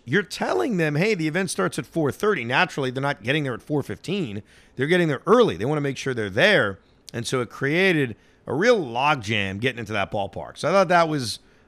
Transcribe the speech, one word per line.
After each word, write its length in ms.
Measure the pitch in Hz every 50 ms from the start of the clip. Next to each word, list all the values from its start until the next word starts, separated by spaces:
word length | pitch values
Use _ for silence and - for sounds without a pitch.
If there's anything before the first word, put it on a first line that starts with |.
| -
you're 180 | 117 139 202 196
telling 540 | - - - 214 277 - - - 269 208
them, 180 | 175 160 151 147
"Hey, 200 | 147 190 226 214
the 120 | 170 160
event 220 | 156 151 185 196 170
starts 280 | - - 185 175 -
at 80 | 160 123
four 280 | - - 165 151 131 -
thirty." 320 | - 202 214 202 143 117
Naturally, 460 | 117 131 156 180 180 - 151 135 127
they're 100 | 123 131
not 220 | 139 143 139 - 101
getting 200 | 127 147 156 143
there 100 | 131 117
at 80 | 104
four 220 | - - 151 139 -
fifteen. 580 | - 98 - - - 190 208 160 110 98 104 - _ _ - - _ _
They're 100 | - 135
getting 220 | 156 185 180 175 156
there 120 | 135 - -
early. 300 | 170 214 247 226 151 92
They 80 | 82 107
wanna 160 | 139 156 147
make 160 | 143 139 131
sure 160 | - - 135 127
they're 160 | 117 107 98
there. 500 | 92 123 170 214 196 151 113 101 95 - _ _ _ _ _ - -
And 140 | 117 113
so 140 | - 143 127
it 80 | 120 -
created 640 | - - - 139 151 175 190 190 170 151 135 117 104 - _ _ _ _ _
a 60 | - -
real 260 | 147 202 247 240 208
logjam 800 | 151 120 113 120 139 147 156 135 98 95 113 104 98 95 95 101
getting 200 | 120 135 117 120
into 120 | 110 101 110
that 180 | 101 95 -
ballpark. 440 | - 104 98 92 - 87 73 60 - -
So 100 | - 147
I 20 |
thought 160 | 185 196 185 156
that 200 | 180 170 170 160
was 300 | 156 143 123 104 - - _ _ _ _ _